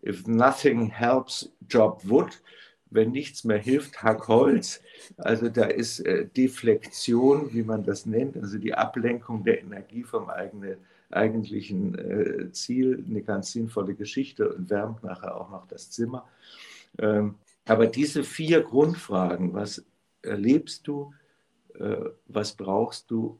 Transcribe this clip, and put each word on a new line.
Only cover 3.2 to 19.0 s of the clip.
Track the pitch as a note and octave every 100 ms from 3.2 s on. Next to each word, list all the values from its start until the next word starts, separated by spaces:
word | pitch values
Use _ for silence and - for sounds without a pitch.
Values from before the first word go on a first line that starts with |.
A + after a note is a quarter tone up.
| D3 -
mehr | A2+ G#2
hilft, | G2+ C3+ D3 -
hack | A2+ A2 -
Holz. | A#2 C#3 C4 - - - - - -
Also | - A2+ A#2
da | A2+ G#2+
ist, | - A#2 -
äh, | - F#2 -
Deflektion, | - C3 - A#2 G#2+ - - - A#2 C3 C#3+ C#3+
wie | A2+
man | A2 A2
das | G2 G2+ -
nennt, | A2 C3+ -
also | G2+ G#2
die | A2+
Ablenkung | - B2 - A#2+ A#2+ A#2 A2+
der | G2 A2+
Energie | F#2+ G2+ - A2+
vom | A#2+ A2+ F#2+
eigenen, | G2 G2 G#2 G2 F#2 _ _ _
eigentlichen, | - A2 A2+ G#2 G#2 - F#2+ F#2+ -
äh, | - G2 - - -
Ziel, | - - B2 C3 B2+ -
eine | G#2+
ganz | G#2 G2+ F#2+
sinnvolle | A#2 A2+ G#2+ G2
Geschichte | F#2+ G#2 - C3+ - G#2+
und | - F2+
wärmt | G#2 A2 A2+
nachher | G2 F2+ F#2+ -
auch | F#2
noch | F#2+ -
das | - -
Zimmer. | - A#2 B2+ - _ - - - - _ -
Ähm, | A2 G#2+ G#2 G2 _ _ -
aber | A2+ A2+
diese | B2+ D3 D3+
vier | C3 - D#3+ E3
Grundfragen, | D#3 B2+ D3+ E3